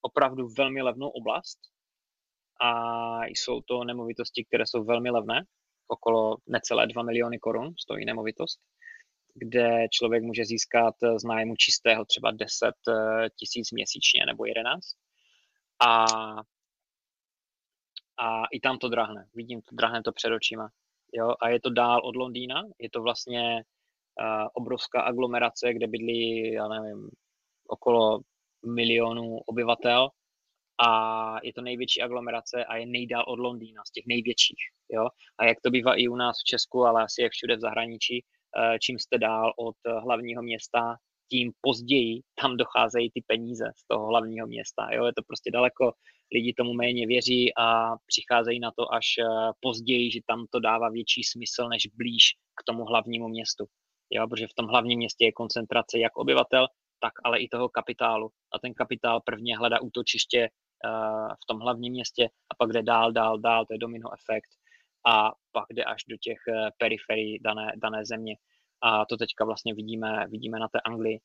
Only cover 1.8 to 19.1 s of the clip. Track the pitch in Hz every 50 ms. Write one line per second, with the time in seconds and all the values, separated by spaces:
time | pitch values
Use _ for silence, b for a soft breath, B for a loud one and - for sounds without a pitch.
1.8 | _ _ _ _ _ _ _ _ _ _ _ _ _ _ _ - 123 120 117 117
2.8 | 117 117 117 117 117 117 113 117 117 - - - - - 123 120 - - 123 123
3.8 | 120 120 120 123 117 117 117 - 117 - - 123 113 - - 120 113 - - 120
4.8 | 107 110 120 117 120 123 120 117 104 113 113 139 190 _ _ _ _ _ _ _
5.8 | _ - 113 - - 117 113 113 110 110 113 - _ - 127 113 - - 117 113
6.8 | 117 113 110 120 120 117 117 120 120 117 120 107 - 113 113 113 127 160 170 -
7.8 | - - 107 104 104 - 113 113 110 110 110 - - - - _ _ _ _ B
8.8 | B B B B B B _ _ _ _ _ - 120 113 120 123 120 117 117 117
9.8 | 117 113 - - 120 113 113 117 113 117 110 113 113 110 117 110 - - - 117
10.8 | 117 113 - - 120 117 113 107 104 117 113 110 113 113 113 - - - - -
11.8 | - 120 110 110 104 - - - 120 113 107 107 104 - - - 120 113 - _
12.8 | - 120 113 110 110 110 110 113 113 110 _ - 104 - - 123 110 - 113 113
13.8 | 101 - - - - - - - - - - 113 113 110 113 117 113 123 147 185
14.8 | - - - _ _ _ _ _ _ _ _ _ _ _ _ _ _ _ _ -
15.8 | 120 120 117 113 113 113 110 110 110 107 107 110 110 _ _ _ _ _ _ _
16.8 | _ _ _ _ _ _ _ _ _ _ _ _ _ _ _ _ _ _ _ _
17.8 | _ _ _ - _ _ _ - 120 113 113 113 113 - - 170 - 135 131 117
18.8 | - 123 117 117 110 107